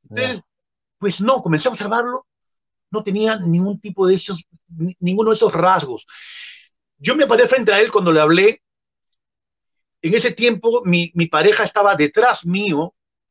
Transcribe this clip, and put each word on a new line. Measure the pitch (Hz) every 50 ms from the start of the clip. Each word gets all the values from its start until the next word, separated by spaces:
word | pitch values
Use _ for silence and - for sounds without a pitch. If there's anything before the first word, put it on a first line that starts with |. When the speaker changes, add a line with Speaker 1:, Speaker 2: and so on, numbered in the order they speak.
| _ 131
Speaker 1:
Entonces, | 113 226 254 262 247 190
Speaker 2:
Ya. | - _ _ _ _ _ _ _ _ _ _ _
Speaker 1:
pues | 190 202 175 -
no, | 196 233 262 247 -
comencé | 175 160 147 - 254
a | 233
observarlo, | - 208 202 220 233 240 247 247 254 - _ _ _ _ _ _ _ _ _ _ _ _ _
no | - 214 214
tenía | 202 190 208 214 220 220 214
ningún | 180 170 165 175 185 196 208 -
tipo | - 208 180 - 190
de | 185 190
esos, | 180 - - 196 165 - _ _ _ _ _ 170
ni-, | 160 160 185 180 -
ninguno | 175 175 185 202 220 220
de | 220
esos | 220 233 202 -
rasgos. | 165 170 185 185 175 156 131 120 107 - _ - - - - - - - - - - - _ _ _ _ _ _ _
Yo | 143 170 269
me | 302 285
paré | 202 233 226 247 240
frente | 247 262 226 202 202
a | 196
él | 220 226 -
cuando | 214 190 175 160
le | 156
hablé. | 151 156 165 175 196 214 233 - _ _ _ _ _ _ _ _ _ _ _ _ _ _ _ _ _ _ _ _ _ _ _ _ _ _ _ _ -
En | 165 196
ese | 233 - 247 -
tiempo | - 226 240 226 185 - 233 226 240 196
mi, | 185 175 175 170 170 -
mi | 175 170
pareja | 165 - 151 160 202 202 240 214
estaba | - - 214 202 202 196
detrás | 160 151 147 - 214 233 247 214 - -
mío. | 170 180 190 208 202 160 143 160 180 - _ _ _ _ _ _ _